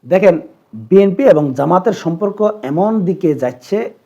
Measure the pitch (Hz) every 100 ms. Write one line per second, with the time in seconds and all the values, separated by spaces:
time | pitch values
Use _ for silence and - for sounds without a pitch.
0 | 123 185 196 165 - _ _ 110 110 190
1 | 196 180 269 156 147 131 143 180 220 196
2 | 165 170 208 190 214 - 127 151 208 220
3 | 180 180 160 135 123 123 - 202 233 -